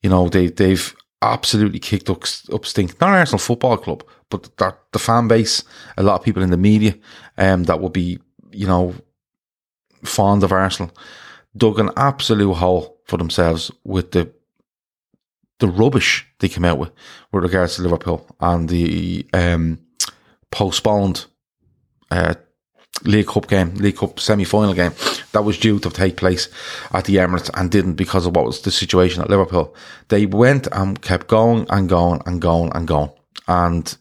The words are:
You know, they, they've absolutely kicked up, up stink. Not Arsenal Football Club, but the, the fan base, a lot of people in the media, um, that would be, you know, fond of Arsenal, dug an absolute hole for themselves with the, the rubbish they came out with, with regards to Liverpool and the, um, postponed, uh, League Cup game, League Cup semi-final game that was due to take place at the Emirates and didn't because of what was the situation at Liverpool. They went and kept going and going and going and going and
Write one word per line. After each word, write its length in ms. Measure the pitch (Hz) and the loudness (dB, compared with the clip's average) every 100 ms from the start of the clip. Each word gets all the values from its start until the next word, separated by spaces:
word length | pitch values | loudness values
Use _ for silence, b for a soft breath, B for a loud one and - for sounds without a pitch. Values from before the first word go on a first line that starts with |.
You 60 | 95 | 4
know, 220 | 92 87 | 2 4
they, 160 | 92 90 | 2 0
they've 500 | - 95 95 - - _ _ | 2 2 2 -2 -14 _ _
absolutely 600 | 113 117 - 107 104 - | -2 -2 -2 0 0 -2
kicked 280 | - 101 - | -6 -6 -4
up, 160 | 92 - - - | -6 -6 -12 -8
up 120 | 107 | -8
stink. 340 | - - 92 - | -4 -4 -4 0
Not 100 | 180 | 2
Arsenal 300 | 196 165 101 | 2 2 0
Football 360 | - 120 131 113 | -2 0 0 0
Club, 260 | - 80 - b b | -2 -10 -12 b b
but 260 | 98 - - | -12 -12 -2
the, 180 | 95 - _ | -2 -2 _
the 60 | - | -6
fan 260 | - 117 117 | 0 0 4
base, 380 | 113 107 - B B B - | 2 2 -2 B B B 0
a 60 | |
lot 180 | 98 92 | 2 2
of 40 | |
people 180 | - 95 | 0 0
in 80 | 92 | 0
the 60 | 87 | 4
media, 380 | 101 107 107 - B B B - | 4 4 2 -2 B B B 0
um, 260 | 95 92 | 2 2
that 160 | 87 82 | 0 -2
would 140 | 92 | -2
be, 260 | 92 87 90 _ _ _ | -2 -4 -6 _ _ _
you 160 | 101 95 | -8 0
know, 260 | 90 90 90 _ _ _ _ _ _ _ _ _ _ | 2 0 -6 _ _ _ _ _ _ _ _ _ _
fond 400 | - - 101 101 | -6 0 2 4
of 80 | 95 | 2
Arsenal, 400 | 95 95 - 87 B B B B B B 104 | 2 0 -4 -10 B B B B B B 0
dug 240 | 110 104 | 0 2
an 100 | 104 - | -2 0
absolute 580 | 139 135 - 107 101 | -2 -2 -2 2 2
hole 460 | 85 90 90 - _ - | 2 2 0 -2 _ -8
for 100 | 87 | -6
themselves 560 | 82 - 85 82 - - | -4 0 0 0 -6 -14
with 300 | - 95 85 | -6 -6 -2
the, 180 | 92 82 _ _ _ _ _ _ _ _ _ _ _ _ _ | -2 -2 _ _ _ _ _ _ _ _ _ _ _ _ _
the 80 | 104 | -2
rubbish 580 | 90 120 131 - - - _ | 2 2 2 0 -2 -6 _
they 100 | 98 | -4
came 180 | - 87 | 0 0
out 120 | 76 | 0
with, 120 | 82 B B B B | -4 B B B B
with 100 | 101 | -4
regards 340 | 90 92 87 - | 0 0 -2 -2
to 60 | |
Liverpool 420 | 90 82 85 82 _ - | -2 -2 -2 -6 _ -4
and 300 | 85 87 82 | -2 0 0
the, 580 | 87 82 82 87 87 - | 0 0 -2 -4 -6 -4
um, 480 | 92 87 85 82 80 _ _ - B B B _ | 0 0 0 0 -4 _ _ -10 B B B _
postponed, 720 | - 98 - 110 104 98 85 - _ _ _ _ _ _ _ _ | -4 -2 0 0 2 0 -2 -10 _ _ _ _ _ _ _ _
uh, 220 | 87 82 82 _ _ _ _ _ - | -4 -2 -4 _ _ _ _ _ -8
League 240 | - 104 101 | 0 2 2
Cup 180 | 104 - | -2 0
game, 280 | 98 87 98 | 0 0 0
League 200 | 101 - | -2 0
Cup 220 | 95 - | -6 -6
semi-final 560 | - 104 90 104 104 | -2 0 2 2 2
game 180 | 90 87 - B B B | 2 -2 -2 B B B
that 140 | 104 | -2
was 120 | 104 101 | 0 0
due 220 | 110 101 | 0 0
to 100 | - | -2
take 280 | - 95 - | -2 -2 0
place 320 | 92 92 - B B B B | 0 0 -6 B B B B
at 120 | 92 | -6
the 120 | 95 98 | 2 2
Emirates 320 | 90 87 - | 2 -2 -6
and 160 | - 90 | -4 0
didn't 240 | 101 90 | 2 2
because 320 | 78 95 95 87 | -2 -2 0 0
of 80 | |
what 100 | 85 | 0
was 160 | 58 - | 0 -4
the 100 | - | -4
situation 500 | - 95 92 90 87 | -4 0 2 2 0
at 80 | 76 | 0
Liverpool. 440 | 98 90 90 78 B B B B | 0 2 0 -2 B B B B
They 180 | 104 104 | 0 2
went 400 | 98 120 139 117 | 4 4 4 -2
and 280 | 101 98 95 | -2 -2 -4
kept 280 | - 90 - | -4 -4 2
going 360 | 110 117 117 - | 2 4 2 0
and 180 | 98 92 | 0 2
going 320 | 87 87 82 - | 2 2 0 -4
and 160 | 90 | -2
going 300 | 85 85 85 | 2 2 0
and 140 | - 82 | -4 -2
going 240 | 76 73 - _ - - | -2 -2 -8 _ -14 -2
and 500 | 90 87 85 80 - | 0 2 0 -4 -14